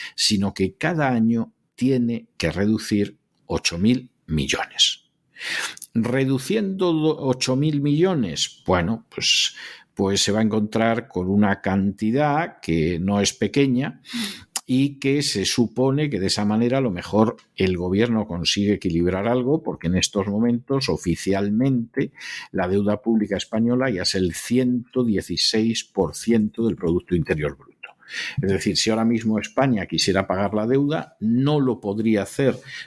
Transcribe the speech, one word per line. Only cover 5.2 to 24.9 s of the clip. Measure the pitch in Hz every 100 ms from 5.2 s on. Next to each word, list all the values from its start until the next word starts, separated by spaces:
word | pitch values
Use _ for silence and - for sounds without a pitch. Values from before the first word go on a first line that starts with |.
| _ - - - - - -
Reduciendo | 117 113 131 135 135 131 214 196 190 180
do-, | 160 156 156
ocho | 131 127 131 131
mil | 156 143
millones, | 143 147 185 170 98 73 - - -
bueno, | 90 85 113 -
pues, | - - - - - - - - -
pues | 98 98
se | -
va | 104
a |
encontrar | 110 110 107 113 113 113 120
con | 95 92
una | 101 104 98
cantidad | 98 95 98 95 107 127 147 147 175 -
que | - 82 80 85
no | 95 101
es | 98
pequeña | - 107 143 139 123 139 - - 240 202 - - - -
y | 127 139 139
que | 135 143
se | 139 104
supone | 95 - 113 - 131 139 151
que | 107
de | 92
esa | - 104
manera | 107 120 135
a |
lo | 127
mejor | 87 - 104 110 - _ -
el | 95 90
gobierno | 90 98 120 113 101
consigue | 87 80 101 101 98
equilibrar | 95 82 87 92 104
algo, | 123 123 160
porque | - 80 85
en | 90
estos | - 101 101
momentos | 104 120 120 - 139 135
oficialmente | 82 90 82 - 95 101 107 135 127 113 - 185 - - - -
la | 92 90
deuda | 101 101 104
pública | 117 113 101 95
española | - 110 117 123 131
ya | 92
es | 90 98
el | 92
ciento | - - 123 127 123 -